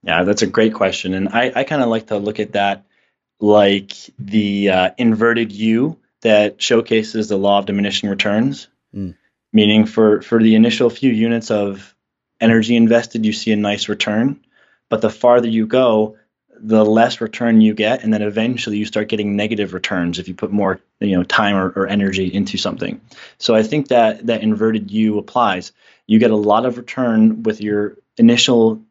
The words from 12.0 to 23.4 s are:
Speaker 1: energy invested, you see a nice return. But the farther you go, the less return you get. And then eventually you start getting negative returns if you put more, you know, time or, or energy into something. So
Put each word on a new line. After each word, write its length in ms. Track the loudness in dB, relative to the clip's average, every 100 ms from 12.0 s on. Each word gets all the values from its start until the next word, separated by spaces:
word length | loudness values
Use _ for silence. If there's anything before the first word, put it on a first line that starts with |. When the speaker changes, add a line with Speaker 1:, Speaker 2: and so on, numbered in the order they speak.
| _ _ _ _
Speaker 1:
energy 360 | 2 2 2 2
invested, 480 | 4 4 0 -4 -4
you 80 |
see 180 | -4 -2
a 60 | -2
nice 320 | -2 -4 -6
return. 500 | -6 -2 0 -2 -4 _ _ _ _ _
But 120 | -2
the 80 | -2
farther 400 | 0 4 4 2
you 180 | -2 0
go, 500 | 2 2 2 0 -6 _ _ _ _
the 280 | -10 -2 0
less 340 | 2 0 -2
return 400 | -10 -6 0 4
you 140 | 4
get. 300 | 2 -2 -2
And 100 | -4
then 80 | -4
eventually 560 | -2 -4 -4 -4 -6 -6
you 80 | -6
start 240 | -6 -4
getting 260 | -4 -4 -4
negative 380 | -4 -4 -6
returns 440 | -6 -6 -4 -4 -6
if 120 | -10
you 40 |
put 180 | -8 -6
more, 280 | -2 -2 -4 _ _
you 160 | -2 -2
know, 60 |
time 340 | 0 0 0 0
or, 100 | -2
or 160 | -4 -2
energy 460 | -2 -2 -2 -4
into 240 | -4 -6 -6
something. 440 | -8 -6 -8 -10 _ -20 -20
So 160 | _